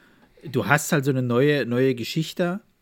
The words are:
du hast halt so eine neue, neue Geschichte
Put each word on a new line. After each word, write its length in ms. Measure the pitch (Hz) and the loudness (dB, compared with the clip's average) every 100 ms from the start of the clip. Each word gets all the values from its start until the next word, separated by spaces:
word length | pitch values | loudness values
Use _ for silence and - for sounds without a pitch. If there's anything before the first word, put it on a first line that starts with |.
| _ _ _ _ | _ _ _ _
du 220 | 170 123 95 | -6 -4 2
hast 260 | 147 - | 2 2
halt 140 | 156 135 | 0 0
so 40 | |
eine 120 | 131 | 0
neue, 420 | 123 120 147 143 | 0 2 2 2
neue 300 | 117 120 135 | 0 2 0
Geschichte 640 | 117 110 160 160 - 175 190 _ _ | 0 -4 -4 -6 -4 -4 -4 _ _